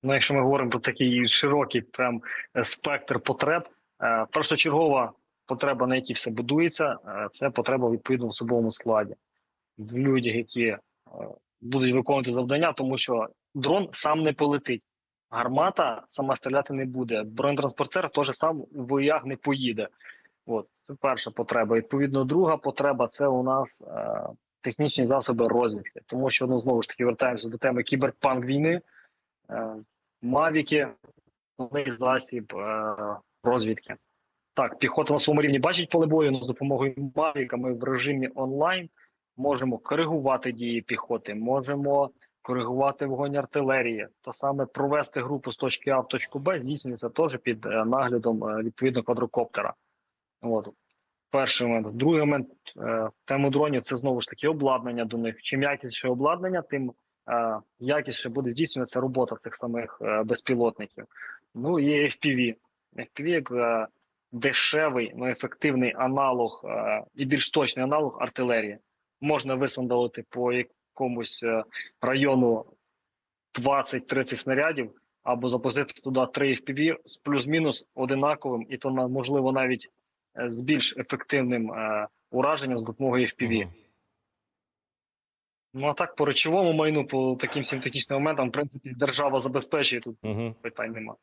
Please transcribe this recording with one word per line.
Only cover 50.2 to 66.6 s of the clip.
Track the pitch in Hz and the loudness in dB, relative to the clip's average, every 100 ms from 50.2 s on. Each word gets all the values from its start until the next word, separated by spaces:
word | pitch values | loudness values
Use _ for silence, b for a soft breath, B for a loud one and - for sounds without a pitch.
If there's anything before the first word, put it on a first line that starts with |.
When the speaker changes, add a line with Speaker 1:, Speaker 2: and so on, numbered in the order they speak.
| _ _ | _ _
Speaker 1:
От. | 117 110 101 _ _ _ _ _ _ | -2 -2 -2 _ _ _ _ _ _
Перший | 139 127 - 120 | 0 2 2 2
момент. | 113 107 110 | 0 -2 0
Другий | 143 160 | 2 4
момент, | 147 143 127 _ - - | 4 2 -2 _ -20 -10
е, | |
в | 113 113 110 _ | -4 -2 -4 _
тему | - 139 139 | -4 2 2
дронів — | 139 151 131 | 4 2 0
це | - 127 | -2 -4
знову | 131 123 | -2 -2
ж | - | -4
таки | - 147 | -2 -2
обладнання | 156 135 127 123 120 | 2 2 2 0 -4
до | 113 117 | -4 -2
них. | 113 113 | -4 -6
Чим | - 135 | -4 0
якісніше | 143 139 127 - 131 | 0 -2 -6 -4 -2
обладнання, | 123 143 175 185 180 | 0 2 0 -2 -4
тим, | - 143 127 - _ _ - | -2 -4 -4 -8 _ _ -4
е, | 120 113 107 _ _ | 0 0 -4 _ _
якісніше | 123 147 143 117 127 | -2 -2 0 -4 -2
буде | 120 127 | -4 -4
здійснюватися | 120 160 135 120 127 | -2 -2 -2 -2 -2
робота | 131 127 120 113 | 0 0 0 -4
цих | - - | -12 -10
самих, | 120 117 113 - | -6 -6 -8 -6
е, | 110 107 | -2 0
безпілотників. | 110 120 - 123 117 - 104 - - B B B _ | 0 -2 0 2 2 0 -12 -12 -20 B B B _
Ну | 117 139 175 | -6 0 2
і | 143 147 | 2 4
F | 143 - 147 | 2 0 0
P | 127 | 2
V. | 120 113 _ _ _ - | 0 -2 _ _ _ -14
F | 117 - | -14 -6
P | |
V | 156 | -2
як, | 170 131 | -2 0
е, | 123 117 113 110 _ _ _ _ | 0 2 0 -2 _ _ _ _
дешевий, | 120 135 127 - 151 156 127 113 120 | -2 0 2 2 2 2 0 -2 -4
но | 127 | -4
ефективний | 123 131 - 151 131 123 - | -4 -8 -2 0 2 0 0
аналог, | 127 135 135 123 113 - | 0 2 2 2 -2 -4